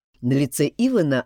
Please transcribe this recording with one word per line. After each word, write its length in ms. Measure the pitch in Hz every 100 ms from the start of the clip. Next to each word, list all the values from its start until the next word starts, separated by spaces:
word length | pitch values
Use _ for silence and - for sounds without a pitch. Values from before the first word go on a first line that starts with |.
| _ _
На 120 | 120
лице 380 | 135 139 - 143 -
Ивана 440 | 254 240 151 131